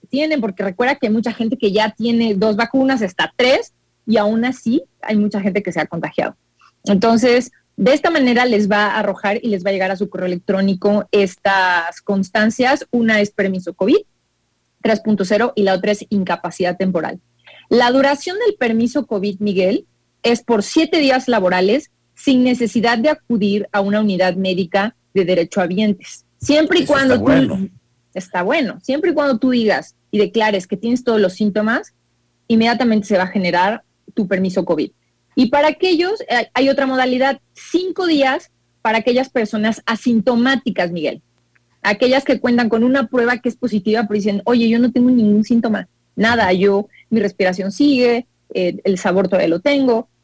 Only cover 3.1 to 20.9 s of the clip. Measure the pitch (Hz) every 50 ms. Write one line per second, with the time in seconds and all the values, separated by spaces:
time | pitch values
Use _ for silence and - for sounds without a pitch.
3.1 | - - 160 - - - 240 - 285 440 - - _ _ _ _ _ _ _ 220
4.1 | 220 220 208 208 226 226 240 254 254 - - 226 247 339 539 - _ _ - -
5.1 | 220 208 208 208 - 196 190 202 175 202 202 180 - 160 160 - 165 165 156 156
6.1 | - - - - - _ _ _ _ _ _ _ _ _ - 196 202 190 240 226
7.1 | 233 220 247 240 240 254 247 - - _ _ _ _ - 190 247 294 302 - 349
8.1 | 330 294 262 247 233 240 247 247 220 202 208 190 208 208 208 202 - 220 202 202
9.1 | 190 - - 196 208 247 - 233 202 180 175 196 196 185 190 190 196 185 208 202
10.1 | - 185 185 180 180 180 - - 190 190 196 196 190 185 - 208 208 208 208 -
11.1 | - 202 196 185 - - - 196 196 190 185 180 180 170 165 170 - - - -
12.1 | 202 196 190 - - 214 214 226 - - 247 254 294 - - - - 240 226 220
13.1 | 220 208 208 208 - - 190 196 185 185 180 170 - - 190 226 339 427 - _
14.1 | _ _ _ _ _ _ _ _ _ _ _ _ _ _ - 214 220 214 - 220
15.1 | 214 185 190 185 208 208 208 196 - 208 202 190 190 185 - 208 208 - - -
16.1 | 214 196 185 185 170 - - 170 - - 180 180 180 - 190 190 180 160 156 -
17.1 | 185 - _ _ _ _ _ - - - _ - - 240 240 247 254 269 277 277
18.1 | 285 285 - 359 370 427 480 415 - - 247 226 226 226 233 233 - 294 220 -
19.1 | 220 190 196 208 190 190 208 208 185 190 180 190 247 403 - _ _ _ _ _
20.1 | _ _ - 233 240 233 - - 226 202 202 - - 320 320 320